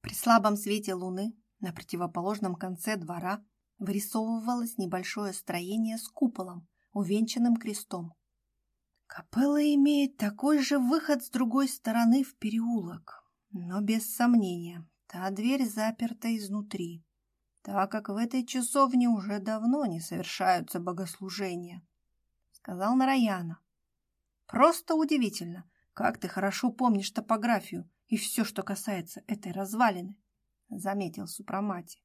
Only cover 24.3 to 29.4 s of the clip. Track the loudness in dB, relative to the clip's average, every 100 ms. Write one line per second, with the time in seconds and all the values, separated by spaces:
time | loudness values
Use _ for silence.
24.3 | _ _ 6 6 6 0 0 2 2 2
25.3 | -2 -10 -10 -16 _ _ -2 -2 -2 -6
26.3 | -2 -2 0 -2 2 2 2 0 -6 -2
27.3 | 0 2 0 0 -12 -12 _ _ -2 -2
28.3 | -2 -2 -2 -6 -6 -4 -6 -6 -12 -8
29.3 | -6